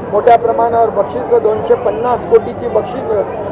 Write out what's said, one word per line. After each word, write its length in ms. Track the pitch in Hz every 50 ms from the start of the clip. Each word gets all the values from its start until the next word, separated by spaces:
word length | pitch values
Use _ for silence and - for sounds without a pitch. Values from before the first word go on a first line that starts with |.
| - -
मोठ्या 260 | 196 208 196 240 233 226
प्रमाणावर 520 | 233 233 226 226 233 233 233 233 226 214
बक्षिसं, 480 | 185 202 190 - - 247 247 - 240 233
दोनशे 320 | 202 214 214 208 - - 240
पन्नास 520 | - - 202 214 220 233 247 240 - -
कोटीची 420 | - 240 220 - 240 226 - 240 233
बक्षिसं 540 | 220 214 202 - 254 262 - 226 214 202 180 - - - - -